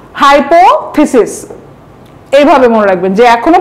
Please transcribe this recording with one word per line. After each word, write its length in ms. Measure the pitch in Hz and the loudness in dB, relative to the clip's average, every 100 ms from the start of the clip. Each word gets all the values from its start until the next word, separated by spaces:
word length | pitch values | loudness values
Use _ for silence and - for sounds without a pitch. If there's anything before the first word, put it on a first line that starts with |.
| - | -20
hypothesis, 1300 | - 277 285 320 339 392 605 - - 285 247 180 - - - - - - - - - - | -2 0 0 2 2 2 0 -4 -4 -2 0 -2 -6 -16 -20 -20 -20 -20 -20 -20 -20 -4
এইভাবে 360 | 277 294 294 247 | 0 2 2 2
মনে 200 | 226 202 | 0 -2
রাখবেন 260 | 185 185 | -2 -2
যে 100 | 196 | 0
এখনো 360 | 240 233 330 359 | 2 0 0 0